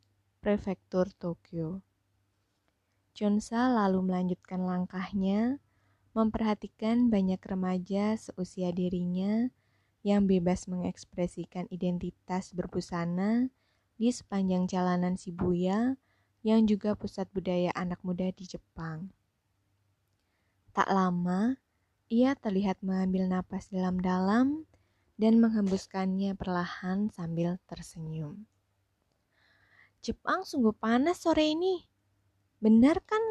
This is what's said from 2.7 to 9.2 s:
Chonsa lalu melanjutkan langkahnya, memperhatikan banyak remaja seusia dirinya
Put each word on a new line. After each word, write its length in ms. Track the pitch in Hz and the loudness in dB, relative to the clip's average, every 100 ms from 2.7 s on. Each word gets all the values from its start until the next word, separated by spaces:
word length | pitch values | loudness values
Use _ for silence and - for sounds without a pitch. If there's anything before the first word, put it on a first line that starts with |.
| _ _ _ _ - | _ _ _ _ -4
Chonsa 520 | 208 208 - 233 254 | 0 0 0 0 2
lalu 380 | 240 202 185 185 | 4 2 2 0
melanjutkan 540 | 185 185 180 - 185 | 0 0 -4 -6 -6
langkahnya, 960 | 185 180 180 185 190 202 190 202 233 285 _ _ _ _ _ | -2 -2 -4 -6 -6 -2 0 2 0 -2 _ _ _ _ _
memperhatikan 960 | 220 220 - 220 208 208 - 220 233 247 | 0 0 0 -2 -2 -6 -6 0 2 4
banyak 320 | 208 190 185 | 4 2 0
remaja 760 | - 185 185 185 180 196 208 220 | -4 -4 -2 -2 -2 -2 0 -2
seusia 500 | - - 180 - 180 175 | -6 -8 -8 -4 -4 0
dirinya 720 | 180 180 175 180 | -2 -2 -2 -2